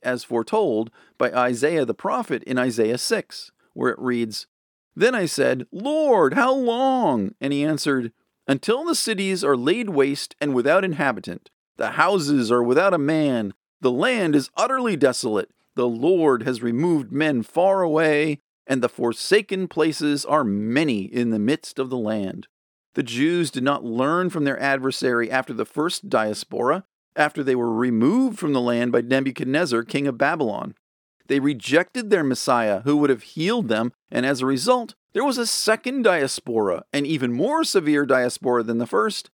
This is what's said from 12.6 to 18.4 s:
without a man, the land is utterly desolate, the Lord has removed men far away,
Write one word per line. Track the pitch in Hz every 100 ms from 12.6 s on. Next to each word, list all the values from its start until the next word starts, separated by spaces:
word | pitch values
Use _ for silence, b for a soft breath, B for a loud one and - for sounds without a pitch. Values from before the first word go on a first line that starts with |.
without | 120 131 196
a | 175
man, | 143 160 147 123 104 - _ _
the | 131
land | 127 220 247 175 147
is | 127 -
utterly | 226 262 240 170
desolate, | 131 123 120 107 - _ _
the | - 123
Lord | 117 143 185 156 127
has | 127 123
removed | 120 117 170 160 123
men | 139 156 135
far | 107 160 190 196
away, | 175 156 160 147 156 147